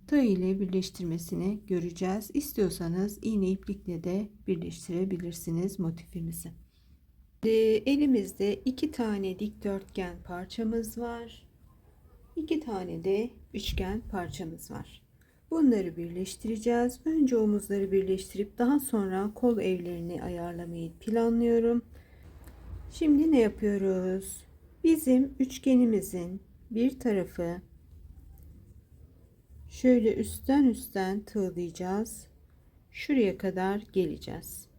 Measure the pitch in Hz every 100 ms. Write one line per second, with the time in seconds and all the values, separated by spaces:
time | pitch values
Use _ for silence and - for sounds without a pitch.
0 | - 294 247 185 185 196 190 190 185 -
1 | 175 165 165 170 180 208 - 180 175 170
2 | 185 196 - - 294 - 190 165 170 175
3 | 202 202 - 220 185 190 - 202 - 170
4 | 175 185 208 - - 175 170 165 - 175
5 | 190 180 170 165 - 165 185 - 165 165
6 | - 175 165 165 170 - - _ _ -
7 | _ _ - _ 220 220 220 220 254 285
8 | 294 247 190 - 202 196 - 254 302 -
9 | 226 202 190 185 208 214 208 196 196 -
10 | 180 175 - 180 185 - 226 226 220 226
11 | 233 233 233 - - _ - - _ _
12 | - - - - 311 311 247 202 180 165
13 | 175 196 240 - - - - - 185 208
14 | - 202 170 - 170 165 - - - -
15 | _ _ _ _ _ 330 285 220 180 165
16 | 170 175 185 - 214 220 220 240 240 247
17 | - 320 262 240 214 208 - 202 196 196
18 | 190 190 - 190 208 - 240 285 269 220
19 | 196 185 208 214 247 226 185 185 175 175
20 | 170 180 175 175 170 170 170 170 165 -
21 | - 226 233 233 233 233 233 240 - -
22 | - - - - - - - - - -
23 | 320 285 320 285 220 - 214 202 190 185
24 | 185 190 190 - - - - - 330 320
25 | 262 254 269 - 262 - - 254 240 214
26 | - 185 175 190 - - - 220 247 262
27 | 247 202 175 - 170 175 - - - -
28 | - - - - - - - - _ -
29 | - - - _ _ - - - 254 247
30 | 220 - 214 - - 277 269 214 - 196
31 | 185 196 202 214 190 170 175 160 180 196
32 | 226 - - - _ _ _ _ _ -
33 | - 277 208 185 190 185 185 202 208 196
34 | 170 147 - 165 - - -